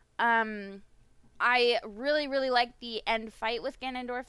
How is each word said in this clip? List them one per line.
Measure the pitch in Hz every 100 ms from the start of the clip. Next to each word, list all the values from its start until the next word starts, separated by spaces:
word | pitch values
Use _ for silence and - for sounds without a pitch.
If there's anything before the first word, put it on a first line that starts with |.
| _ -
Um, | 233 226 220 214 196 196 - - - - - -
I | 233 247 240 240
really, | 220 208 277 302 285
really | 269 262
like | 247 247 -
the | 240 220 -
end | 226 220
fight | - 226 240
with | 269 -
Ganondorf, | 254 254 247 247